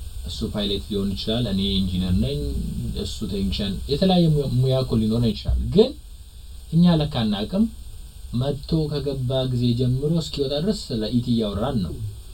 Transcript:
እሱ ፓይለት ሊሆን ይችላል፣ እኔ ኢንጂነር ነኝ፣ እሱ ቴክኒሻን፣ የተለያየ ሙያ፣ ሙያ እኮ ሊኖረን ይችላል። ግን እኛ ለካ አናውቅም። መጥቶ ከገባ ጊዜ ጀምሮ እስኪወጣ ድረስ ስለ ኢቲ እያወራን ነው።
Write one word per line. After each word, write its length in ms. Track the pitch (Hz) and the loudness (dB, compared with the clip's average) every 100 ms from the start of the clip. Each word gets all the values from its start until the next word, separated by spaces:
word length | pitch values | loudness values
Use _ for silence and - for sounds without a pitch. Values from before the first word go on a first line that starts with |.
| - - | -10 -8
እሱ 140 | - - 107 | -8 -4 -4
ፓይለት 360 | 104 101 98 | -2 -2 -2
ሊሆን 240 | - 98 98 | -4 -2 -2
ይችላል፣ 340 | 95 110 117 113 | -2 -2 0 0
እኔ 140 | 95 98 | 0 0
ኢንጂነር 420 | 95 92 90 92 92 | 0 0 0 2 2
ነኝ፣ 240 | 127 147 143 - - - 117 - | 2 0 -2 -2 -2 -4 -4 -4
እሱ 180 | 202 - 101 | -6 -6 -4
ቴክኒሻን፣ 460 | 98 95 - 98 92 - | -2 0 0 -2 -4 -2
የተለያየ 360 | 143 190 180 165 | 2 4 6 6
ሙያ፣ 180 | 147 127 | 4 2
ሙያ 220 | 123 131 131 | 2 2 2
እኮ 140 | 123 117 | 2 2
ሊኖረን 320 | 110 117 117 | 2 2 2
ይችላል። 320 | 104 - - 113 | 0 0 0 2
ግን 200 | 160 262 - - - - - - - - | 4 4 2 -16 -18 -18 -18 -16 -16 0
እኛ 240 | 160 180 160 | 4 6 6
ለካ 180 | 147 127 | 2 0
አናውቅም። 460 | 110 104 110 190 226 - - - - - - | 0 0 0 0 0 -2 -14 -14 -14 -14 -6
መጥቶ 380 | 117 139 139 - 160 151 | -2 -2 -2 -2 0 0
ከገባ 440 | 147 139 135 123 131 131 | -2 -4 -2 -2 0 0
ጊዜ 180 | 120 123 | 2 2
ጀምሮ 360 | 117 127 131 147 170 | 2 2 2 2 0
እስኪወጣ 360 | 151 143 135 143 | 0 -2 -2 0
ድረስ 240 | 196 - | 0 -2
ስለ 200 | - 113 107 | -2 -4 0
ኢቲ 160 | 123 123 | 0 2
እያወራን 480 | 117 104 98 127 120 | 0 0 -2 -2 -2
ነው። 140 | 82 82 104 - - | -2 -6 -8 -10 -14